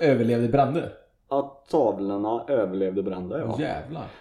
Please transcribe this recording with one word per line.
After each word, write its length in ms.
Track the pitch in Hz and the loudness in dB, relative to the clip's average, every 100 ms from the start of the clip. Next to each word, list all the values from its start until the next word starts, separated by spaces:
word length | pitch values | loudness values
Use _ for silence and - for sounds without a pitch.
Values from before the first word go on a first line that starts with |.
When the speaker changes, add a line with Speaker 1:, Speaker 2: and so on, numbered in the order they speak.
Speaker 1:
överlevde 460 | 160 123 117 117 120 | 4 4 4 2 4
bränder? 460 | 139 131 160 - - _ _ - | 4 4 0 -6 -12 _ _ -4
Speaker 2:
Att 380 | 139 139 - - | -2 -2 -8 0
tavlorna 760 | 165 117 98 98 101 107 117 131 | 2 2 2 -2 -2 -2 -2 0
överlevde 560 | 131 95 95 95 95 | 0 0 0 -2 -2
bränder, 360 | 95 90 90 139 | -4 -6 -6 -6
ja. 60 | 117 | -4
Speaker 1:
Åh, 80 | - | -4
jävlar. 420 | 147 - 131 156 - - | -4 -6 -8 -12 -14 -16